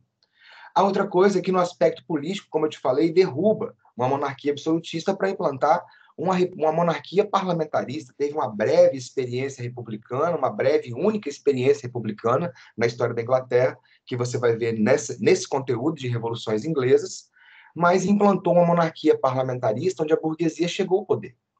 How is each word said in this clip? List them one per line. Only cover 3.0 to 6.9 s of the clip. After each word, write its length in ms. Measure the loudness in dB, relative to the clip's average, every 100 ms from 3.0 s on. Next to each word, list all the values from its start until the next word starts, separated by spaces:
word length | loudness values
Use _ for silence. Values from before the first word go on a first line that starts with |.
| 2
derruba 640 | 4 2 2 0 0 -4 -10 _ -4
uma 140 | -2
monarquia 420 | 0 -4 -4 -4
absolutista 640 | -2 -2 -2 -2 -6 -4 -2
pra 140 | -2
implantar 560 | -2 -4 0 2 2 0 _ _ -6
uma 160 | -2
re-, 180 | 0 0 0
uma 160 | 0
monarquia 540 | 2 0